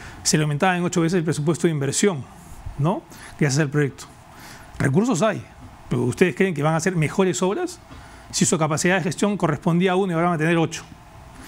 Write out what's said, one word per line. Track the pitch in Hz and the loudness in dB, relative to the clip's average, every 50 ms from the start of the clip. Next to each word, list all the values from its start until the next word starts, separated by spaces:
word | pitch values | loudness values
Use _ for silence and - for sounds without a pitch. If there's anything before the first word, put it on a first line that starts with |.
| - - - - - | -16 -18 -16 -6 -2
se | - - | 0 2
le | 156 151 | 2 2
aumentaba | 151 147 143 190 190 180 | 0 0 2 2 2 2
en | 175 175 | 2 0
ocho | 180 175 175 | 0 0 0
veces | 165 165 180 185 | 2 2 2 0
el | 160 | 0
presupuesto | 170 147 156 147 156 165 - - | 0 -2 0 0 0 0 2 0
de | 175 160 | 0 0
inversión, | 147 139 131 120 - - 202 185 139 - - - - - - - - - - - - | 0 0 -2 0 2 2 2 2 0 -6 -12 -16 -20 -20 -18 -18 -14 -14 -10 -4 0
¿no? | 139 160 202 311 - - - - - - - - | 0 0 0 -2 -4 -10 -16 -20 -20 -16 -4 -2
Gracias | 165 147 127 143 | 0 0 2 2
al | 160 139 | 0 0
proyecto. | 131 147 147 135 131 - - - - - - - - - - - - - - - - - | 2 0 0 0 -2 -6 -16 -20 -20 -20 -20 -20 -20 -20 -20 -20 -18 -20 -20 -14 -6 -2
Recursos | - 135 127 165 214 254 247 147 190 | 0 2 2 4 2 2 2 2 2
hay, | 220 190 135 110 - - - - - - - - - | 0 0 -2 -6 -12 -16 -20 -20 -20 -20 -20 -8 -4
pero | - 120 120 | -2 0 0
¿ustedes | 123 120 - 190 180 - | 0 2 4 4 4 4
creen | - 190 190 175 | 2 0 0 0
que | 143 143 | 0 0
van | 156 160 | 0 0
a | |
hacer | 165 160 190 180 | 0 0 0 0
mejores | 165 156 139 - - 190 185 170 - 190 | 0 0 0 2 2 2 2 2 0 0
obras? | 185 208 330 370 339 - - - - - - - - - - - - | 0 0 -2 -4 -6 -8 -12 -20 -20 -20 -20 -20 -20 -20 -20 -16 -10
Si | - - 190 | -2 0 2
su | - - | 2 2
capacidad | 170 160 147 156 139 - 180 180 196 | 2 0 0 0 0 2 2 2 2
de | 147 | 0
gestión | 143 139 - - 202 208 | -2 -2 0 0 0 0
correspondía | 175 - 156 147 135 - 180 165 175 185 190 | 0 0 0 0 0 0 0 2 4 2 2
a | 180 | 2
uno | 185 202 190 170 | 2 0 0 0
y | |
ahora | 160 170 175 | 0 0 0
van | 175 | 0
a | 151 | 0
tener | 151 160 170 165 | 2 2 2 2
ocho. | 160 156 160 - - - - - - - - - - - - - - | 2 0 -2 -8 -14 -16 -20 -20 -20 -20 -20 -20 -20 -20 -20 -20 -18